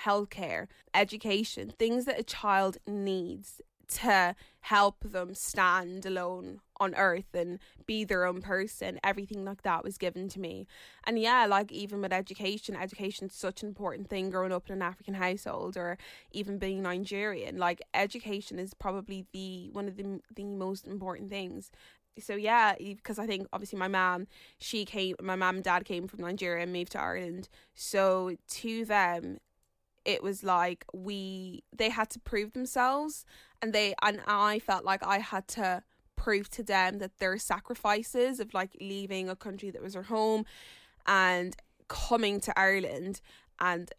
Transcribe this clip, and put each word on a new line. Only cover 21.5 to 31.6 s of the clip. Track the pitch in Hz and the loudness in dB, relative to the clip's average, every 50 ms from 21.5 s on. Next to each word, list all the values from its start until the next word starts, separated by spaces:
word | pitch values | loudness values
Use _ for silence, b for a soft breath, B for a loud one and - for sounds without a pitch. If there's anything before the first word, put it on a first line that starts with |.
| - 202 196 - b b b b b b _ _ _ | -8 -10 -12 -14 b b b b b b _ _ _
So | 220 - - 202 | -12 -8 -6 -4
yeah, | 208 208 214 233 240 220 208 190 - | -2 2 4 6 8 8 6 4 2
e-, | 185 202 196 | -4 -8 -10
'cause | 214 - - 208 202 | -10 -8 -8 -6 -4
I | 220 | -2
think | 220 196 190 196 - | -2 -2 -4 -4 -6
obviously | - 190 202 - 214 190 | -8 -8 -8 -8 -4 -2
my | 185 196 | -2 0
mum, | 196 190 185 180 180 180 202 B B B B B B B | 2 4 4 4 2 0 -4 B B B B B B B
she | - - 240 214 202 | -10 -6 -4 -4 -4
came, | - - 202 190 185 175 - | -4 -4 -4 -2 -2 -4 -4
my | 185 190 185 | -4 -4 0
mum | 185 185 185 185 | 2 2 2 0
and | 190 185 | 0 0
dad | 185 175 180 - | 2 0 0 0
came | - 190 175 180 | -2 -6 -6 -6
from | 190 - 208 | -8 -8 -8
Nigeria | 175 175 190 202 185 175 170 170 | -6 -6 -4 -4 -2 -2 -2 -2
and | 175 180 | -2 -2
moved | 180 175 175 - | -4 -4 -4 -4
to | - 196 | -4 -4
Ireland. | - 180 180 185 180 170 175 185 190 - b b b b b | -2 -2 -2 -4 -6 -6 -8 -10 -12 -14 b b b b b
So | - - - 214 196 190 190 185 185 185 185 170 - _ | -10 -8 0 2 4 6 6 4 4 2 -2 -4 -8 _
to | - - - - 226 226 226 226 | -12 -10 -6 -4 -4 -2 -2 0
them, | 214 208 202 185 175 170 170 175 180 190 - - _ _ _ _ _ _ _ _ _ _ _ _ | 2 4 4 4 4 2 -2 -4 -8 -10 -12 -14 _ _ _ _ _ _ _ _ _ _ _ _
it | 208 202 - | 0 0 0
was | - 196 196 190 | 0 -2 -4 -2
like | 196 196 180 175 180 180 175 - - - - | 2 4 4 4 4 2 0 -4 -10 -14 -12
we, | 190 185 208 202 196 190 190 190 185 185 185 175 - | -10 -8 -6 -6 -6 -6 -6 -6 -8 -8 -10 -12 -14